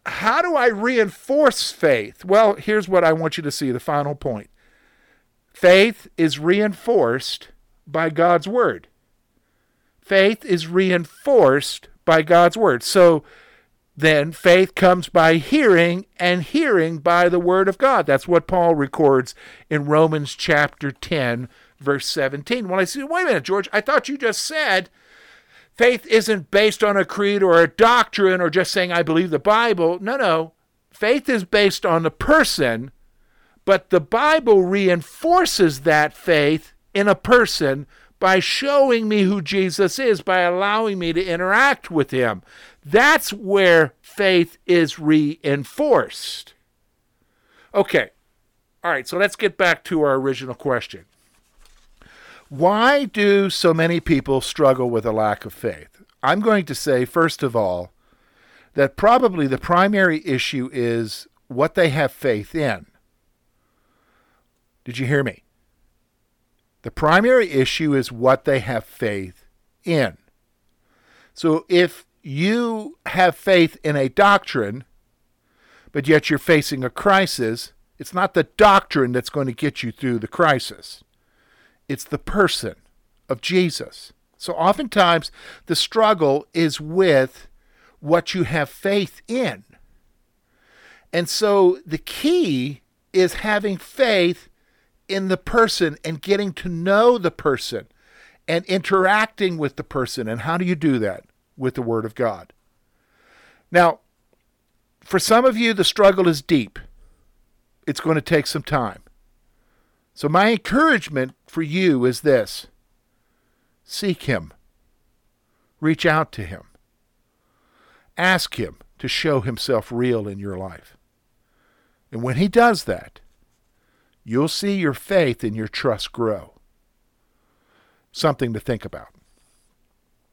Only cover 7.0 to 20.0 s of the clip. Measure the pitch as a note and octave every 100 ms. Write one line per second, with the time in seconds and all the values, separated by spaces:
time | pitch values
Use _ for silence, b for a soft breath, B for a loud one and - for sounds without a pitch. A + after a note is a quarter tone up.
7 | A#2+ B2+ - - - _ _ _ - D#3+
8 | E3 D#3 E3+ F3 F3+ B3 G3 F2+ - _
9 | _ _ _ _ _ _ _ _ _ _
10 | - G3 G3 A3+ C4+ F3+ D#3+ F3+ F#3+ F3+
11 | D#3+ - C#4+ B3+ C#3+ C#3 - - - _
12 | - D#3+ D#3 E3+ F3 A3 G3+ B2 - G3
13 | F3 D#3 b b b b b _ _ -
14 | D#3 D3+ D#3 D#3+ F3+ F3+ F#3+ - F#3 F3+
15 | - F3 D#3+ E3 - D4 B3 F3 E3+ F3+
16 | - - F3 F3+ D3 D4 D#4 F#3+ D#3+ E3
17 | D#3+ F3 F3 F3 F3 F#3 F#3+ F#3+ C4+ A#3
18 | D3+ C#3 - E3+ - F#3 E3+ D#3 C#3 -
19 | D3 C3+ B2+ B B B B D3+ C#3+ D3+